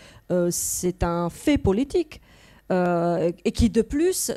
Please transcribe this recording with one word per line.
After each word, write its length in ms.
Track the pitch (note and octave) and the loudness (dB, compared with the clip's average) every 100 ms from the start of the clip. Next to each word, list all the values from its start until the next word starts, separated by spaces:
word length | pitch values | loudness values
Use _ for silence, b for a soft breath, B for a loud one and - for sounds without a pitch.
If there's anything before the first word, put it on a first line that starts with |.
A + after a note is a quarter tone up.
| B B - | B B -4
euh, 180 | F3+ F3 | 0 0
c'est 520 | E3+ - - F3+ F3 | -2 -4 -4 -4 -2
un 260 | F3+ E3+ E3+ | -2 0 -4
fait 280 | - - C#4 | -2 0 2
politique, 640 | - G3 C#4 F#4 E4 - b b b b - | 2 2 0 -2 -2 -8 b b b b -4
euh, 600 | F3+ F3+ F3 E3+ E3+ E3 F3 | 0 2 0 0 0 0 -2
et 80 | - | -2
qui 180 | - A3+ | 2 2
de 120 | A3+ | 2
plus 500 | G#3+ C#4+ F4 F4+ - | 0 0 0 0 -4